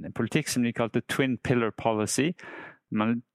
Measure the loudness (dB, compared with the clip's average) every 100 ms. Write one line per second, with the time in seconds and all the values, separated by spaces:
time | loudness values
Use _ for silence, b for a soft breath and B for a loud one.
0 | -8 -4 0 0 0 0 0 0 0 0
1 | -2 0 0 0 2 2 2 0 0 2
2 | 0 0 0 -2 B B B B -4 0
3 | 0 0 -4